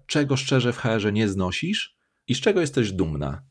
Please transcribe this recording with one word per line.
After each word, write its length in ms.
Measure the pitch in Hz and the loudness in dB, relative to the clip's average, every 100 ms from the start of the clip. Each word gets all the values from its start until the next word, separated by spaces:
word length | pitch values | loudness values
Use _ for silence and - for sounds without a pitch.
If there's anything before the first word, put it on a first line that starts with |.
| - | -4
czego 300 | 156 143 135 | -2 0 0
szczerze 360 | - 135 120 | 2 2 2
w 40 | 120 | 0
H 160 | 120 | 0
R-ze 200 | 110 104 | 2 2
nie 160 | 104 110 | 2 2
znosisz 680 | 98 92 - 165 214 - _ _ _ - | 0 -2 -2 -2 -4 -6 _ _ _ -4
i 60 | |
z 60 | 120 | 0
czego 200 | 226 196 | 2 2
jesteś 320 | 156 139 107 | 2 0 0
dumna? 500 | 92 82 76 73 67 - | 0 -2 -2 -4 -6 -12